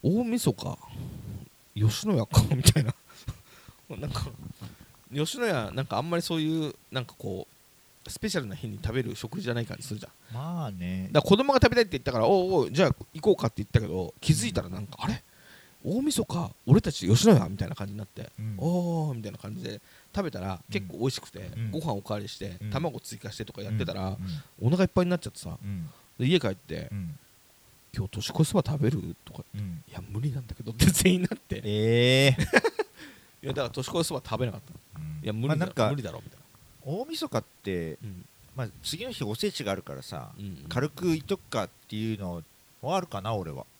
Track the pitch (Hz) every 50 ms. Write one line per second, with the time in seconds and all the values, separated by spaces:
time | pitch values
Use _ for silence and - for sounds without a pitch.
0 | - 120 180 220 247 226 233 240 - - 113 - - 92 - - - - - -
1 | - - - - - - - - - - _ _ _ _ _ 107 107 110 107 -
2 | - 214 196 135 110 - - - - - 151 127 127 - - 156 123 110 - _
3 | _ _ - - - - - - - _ - - - - - _ _ _ 156 92
4 | 147 - - - - 139 117 - 143 - - - - - - _ - _ - -
5 | _ - 123 143 151 160 - 277 240 220 175 127 110 92 - 120 135 - - 101
6 | 139 170 170 170 170 - 170 160 156 156 160 160 156 147 - _ _ _ - 131
7 | 120 - - _ - - 92 95 - _ _ _ _ _ _ _ _ _ _ _
8 | _ - - - - 214 185 175 131 104 95 - - 113 104 104 - 120 113 131
9 | 123 92 95 - - - - - 196 120 117 120 117 - - - - - 107 107
10 | - - _ _ _ - 117 117 139 165 175 170 156 117 98 90 175 180 190 185
11 | 185 185 - 151 - - 190 214 269 285 277 254 254 240 240 240 233 185 160 131
12 | - - 123 113 110 117 196 190 180 185 190 165 120 78 110 147 190 135 - -
13 | - _ _ 156 - 214 - - - 113 - - 107 - - 135 110 85 82 92
14 | 90 85 - _ - - 156 - 226 233 175 - - 87 90 - 104 - - -
15 | - - 117 - _ _ _ _ - - - - - - _ _ - - 185 247
16 | 277 302 269 - - - - 175 165 - - _ _ - 135 220 - - - -
17 | 87 87 110 123 - 226 208 131 90 80 98 - 95 - - - 101 101 101 104
18 | 107 - _ - - - _ - 110 110 107 95 107 165 175 180 175 170 170 165
19 | 156 151 131 117 107 101 - - - 98 113 185 - - 104 101 _ - - -
20 | - _ - 208 196 156 - - 92 98 92 87 - - 107 98 98 90 - 92
21 | 117 135 - - - - - 95 95 - - 113 117 110 98 156 156 165 110 101
22 | - - 107 104 101 107 - - 95 101 175 175 107 107 101 135 165 160 120 -
23 | - - - 113 - 101 - - - - - - 101 110 110 110 92 82 92 95
24 | 92 95 98 - 92 95 82 76 - - _ - 98 120 160 180 190 175 _ 185
25 | 180 175 180 170 - 104 - - - 85 82 - - 101 101 92 82 73 - -
26 | _ _ _ - 123 135 180 170 139 202 196 180 _ - - - - - - -
27 | 185 165 143 139 _ _ _ _ _ _ _ _ _ _ _ _ _ _ - -
28 | 95 98 - 98 - - - - 160 - - 196 - - 151 - - 113 147 98
29 | 85 85 82 _ _ - - - - _ - 104 101 95 85 151 - - - 92
30 | 90 101 101 107 127 147 123 139 123 - - - 110 113 110 117 123 170 - -
31 | - 185 180 180 180 - 220 - _ _ - - - 107 104 107 110 113 117 120
32 | 120 123 131 131 139 139 123 - - - - - - 440 - - 415 - _ -
33 | - - - - - _ _ _ - 135 135 143 135 117 - - 131 - - 170
34 | 165 - 165 127 - - 113 113 127 117 98 107 - - 85 - _ _ - 78
35 | 78 78 78 - - 110 107 110 120 143 156 147 175 185 - - 113 107 139 143
36 | 113 87 80 80 - - - - - _ _ - - - - _ - 131 156 202
37 | 262 311 330 302 330 - - 117 - _ _ _ _ 101 92 87 82 80 73 -
38 | - 107 95 90 - - _ _ - - - 135 123 101 - - - - - 170
39 | 226 262 226 - 135 104 107 - - 208 - - 127 104 98 95 - - 71 67
40 | - - - 73 60 52 - - 101 98 90 67 69 78 82 120 135 156 - -
41 | 175 180 160 160 - - 196 - - - - 117 98 - _ _ _ _ - 107
42 | 110 113 110 101 98 90 87 85 80 _ _ _ _ _ _ _ - 131 180 190
43 | 175 - - 98 95 110 117 101 90 80 71 65 - _ _